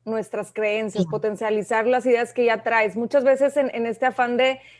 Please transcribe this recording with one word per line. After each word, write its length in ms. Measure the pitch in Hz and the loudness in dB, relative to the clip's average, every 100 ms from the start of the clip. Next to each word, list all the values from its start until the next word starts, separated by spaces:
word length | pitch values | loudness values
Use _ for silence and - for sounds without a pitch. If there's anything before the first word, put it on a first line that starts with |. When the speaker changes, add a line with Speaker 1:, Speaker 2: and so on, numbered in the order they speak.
| 220 | -6
Speaker 1:
nuestras 460 | 220 214 214 208 | -6 -6 -8 -8
creencias, 520 | - 214 214 220 202 | -4 -2 -2 -4 -2
Speaker 2:
Claro. 60 | 175 | -2
Speaker 1:
potencializar 760 | 214 214 208 220 214 190 220 226 | -2 -4 -4 -2 -2 0 0 2
las 200 | 254 240 | 2 2
ideas 260 | 233 233 | 2 0
que 140 | - 233 | 0 0
ya 160 | 220 | 0
traes. 340 | 226 226 214 190 | 0 0 0 -2
Muchas 280 | 233 285 | 0 2
veces 340 | 262 262 277 294 | 4 4 2 2
en, 120 | 262 | -2
en 100 | 233 233 | -2 -6
este 200 | 220 254 | -2 -2
afán 320 | 247 240 240 | 0 -2 2
de, 200 | 262 262 - - | 0 0 -10 -12